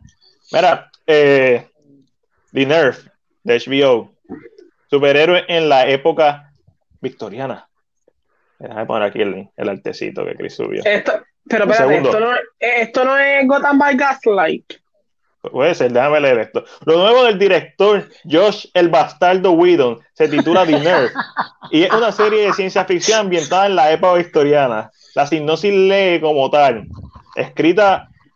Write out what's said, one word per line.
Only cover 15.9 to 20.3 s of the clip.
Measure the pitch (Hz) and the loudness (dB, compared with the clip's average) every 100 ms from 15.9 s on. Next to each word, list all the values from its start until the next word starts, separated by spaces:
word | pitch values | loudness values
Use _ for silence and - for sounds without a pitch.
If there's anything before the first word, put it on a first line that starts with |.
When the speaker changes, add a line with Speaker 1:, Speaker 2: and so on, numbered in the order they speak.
Speaker 1:
déjame | 120 139 151 | 0 2 2
leer | 139 120 | 2 0
esto. | 110 117 - - - | -2 -8 -10 -8 0
Lo | 165 | 2
nuevo | 196 247 247 | 4 4 4
del | 196 | 2
director | 196 175 143 - 202 202 - _ | 2 0 -2 0 2 2 -2 _
Josh | 147 151 208 202 - | -2 0 2 0 -4
el | 180 175 | 0 2
Bastardo | 165 147 - 180 185 190 | 2 0 0 0 2 2
Whedon | 165 180 170 123 113 _ | 4 4 4 0 -4 _
se | - | -4
titula | 156 | -2